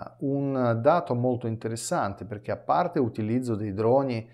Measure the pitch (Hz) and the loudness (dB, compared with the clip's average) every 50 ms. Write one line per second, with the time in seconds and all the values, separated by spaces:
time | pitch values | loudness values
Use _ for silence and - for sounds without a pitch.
0 | - - - - 147 135 139 139 139 139 135 131 123 117 113 117 117 147 170 175 | -10 -12 -10 -6 -4 -2 -2 0 -2 -2 0 0 2 2 2 4 6 6 6 4
1 | 170 - 131 120 123 127 123 113 120 113 113 110 - 113 117 113 - - 175 160 | 2 0 -2 0 2 0 0 0 -2 -4 -4 -4 -4 -6 -6 -4 -4 -2 -2 0
2 | 117 98 95 - 92 95 104 104 - 113 98 - - - 139 165 175 170 - 156 | 0 -2 -4 -6 -10 -10 -10 -10 -6 -6 -6 -6 -2 0 2 2 2 0 0 0
3 | 123 107 - 113 107 107 117 127 127 120 110 101 110 104 95 101 107 113 127 139 | 0 0 0 -4 -2 -2 -2 -2 0 -2 -2 -2 -2 -4 -2 0 2 4 4 4
4 | 135 131 117 113 113 - | 4 2 -2 -4 -6 -10